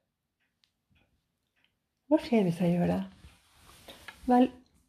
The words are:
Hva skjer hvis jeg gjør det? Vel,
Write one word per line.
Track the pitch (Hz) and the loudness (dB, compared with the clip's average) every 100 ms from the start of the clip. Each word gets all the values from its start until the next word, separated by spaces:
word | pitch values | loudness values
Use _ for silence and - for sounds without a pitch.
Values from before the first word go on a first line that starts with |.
| _ _ _ _ _ _ _ _ _ _ _ _ _ _ _ _ _ _ _ _ - | _ _ _ _ _ _ _ _ _ _ _ _ _ _ _ _ _ _ _ _ -2
Hva | 311 | -2
skjer | - 226 180 | 0 0 0
hvis | 165 | 0
jeg | 175 175 | -2 0
gjør | 170 | 0
det? | 180 190 - - _ _ _ - - - - - - - | -4 -8 -16 -20 _ _ _ -20 -20 -20 -20 -20 -8 0
Vel, | 247 254 - _ _ | 2 2 -2 _ _